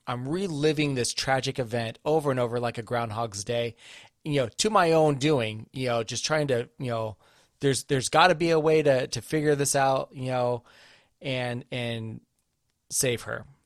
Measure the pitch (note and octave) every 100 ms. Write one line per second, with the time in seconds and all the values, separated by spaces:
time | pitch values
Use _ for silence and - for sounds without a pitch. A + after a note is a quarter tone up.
0 | - B2 C3 F3 G3 C#3+ D#3 D3 D3 C3
1 | A#2 - - C3+ C3+ C3 A#2 A#2+ A2+ -
2 | D3+ D#3 C#3+ B2+ A#2+ A#2+ A#2+ A#2 G#2+ A#2+
3 | A#2 G#2+ A#2 G2+ G2+ A#2+ A#2+ - - -
4 | - _ D#3+ C#3+ A#2 - G#3+ G#3 E3+ E3
5 | D#3 C#3 D3 C#3+ A2 G#2+ - C3+ B2+ A#2
6 | A2 A#2 - D#3 C#3+ A#2+ B2+ - B2+ A2+
7 | A2 G2+ _ _ _ - C#3 B2+ - C3+
8 | A#2 D#3 F3+ D#3+ E3+ D#3+ D#3 D#3 D3 B2+
9 | C3+ A#2+ - D#3 D3+ C#3+ C#3 C#3 C3+ C3+
10 | - C#3+ B2+ B2+ B2 A#2+ _ - - _
11 | _ _ C#3+ B2+ B2 A#2+ - B2+ A#2+ A2+
12 | A2 A2+ _ _ _ _ _ _ - -
13 | C3 A#2 - A#2 - _